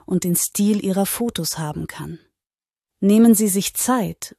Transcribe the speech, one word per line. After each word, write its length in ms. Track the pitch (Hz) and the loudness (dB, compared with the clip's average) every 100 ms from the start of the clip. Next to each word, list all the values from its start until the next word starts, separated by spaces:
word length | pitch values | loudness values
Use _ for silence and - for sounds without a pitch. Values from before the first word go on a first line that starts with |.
und 180 | - 180 | -4 -2
den 120 | 180 | 0
Stil 480 | 170 - - 202 208 | -2 -2 0 2 2
Ihrer 220 | 196 190 196 | 0 -2 -2
Fotos 500 | - 240 - 160 160 | -2 -4 -4 -6 -6
haben 280 | 151 156 160 | -8 -8 -10
kann. 320 | - 147 165 _ _ _ _ _ _ _ - | -12 -14 -14 _ _ _ _ _ _ _ -2
Nehmen 340 | 196 214 233 | 4 6 6
Sie 140 | 220 214 | 6 4
sich 260 | 196 - | 0 -4
Zeit, 600 | - - 247 170 - - | -4 -2 -2 -4 -8 -16